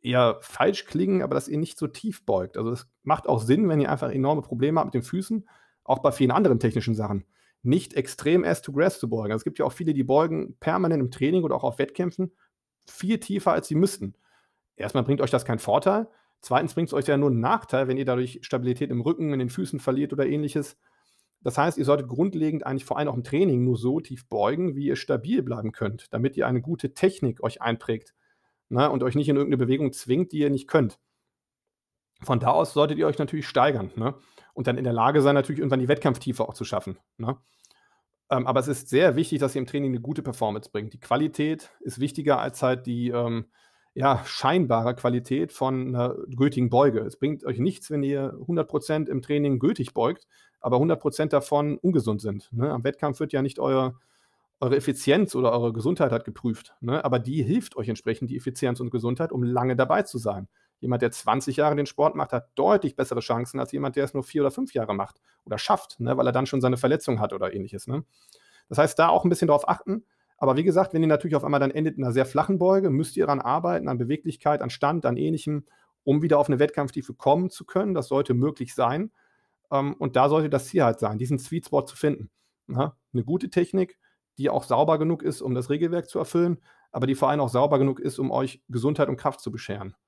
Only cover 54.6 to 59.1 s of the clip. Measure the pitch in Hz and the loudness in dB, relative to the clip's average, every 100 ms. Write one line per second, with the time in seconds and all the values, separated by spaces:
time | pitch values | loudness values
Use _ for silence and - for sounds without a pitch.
54.6 | 139 139 143 135 - 156 190 123 123 120 | 0 0 0 -2 2 4 2 2 2 2
55.6 | 117 113 110 - 139 113 - - 120 113 | 0 -2 -2 0 0 0 -4 -6 -4 -4
56.6 | - _ 120 143 139 123 113 156 117 214 | -10 _ -4 -2 0 0 -2 -2 0 -2
57.6 | - - 110 110 - 113 120 120 131 123 | -2 -8 -6 -4 -4 -4 -6 -6 -8 -4
58.6 | 131 123 123 120 117 | -2 -2 -4 -2 -2